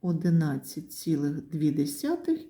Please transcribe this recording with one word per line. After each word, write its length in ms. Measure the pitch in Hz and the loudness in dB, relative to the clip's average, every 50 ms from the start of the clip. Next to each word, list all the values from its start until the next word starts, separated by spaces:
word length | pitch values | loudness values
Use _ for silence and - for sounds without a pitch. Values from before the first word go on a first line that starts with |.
Одинадцять 880 | - 180 170 160 - 175 165 165 160 151 139 135 - - - - 196 - | 0 0 0 2 2 4 4 6 4 4 0 -2 -6 -8 -12 -12 -12 -12
цілих 580 | - - - 170 165 143 143 147 147 156 147 - | -14 -8 -2 0 0 2 2 -2 -2 -4 -8 -8
дві 220 | - 156 151 151 | -4 0 0 2
десятих 680 | 143 151 143 143 - - - 285 339 349 - - 320 320 - - | 2 2 0 -2 -2 -4 -2 -2 -2 -2 0 -2 -2 -2 -2 -12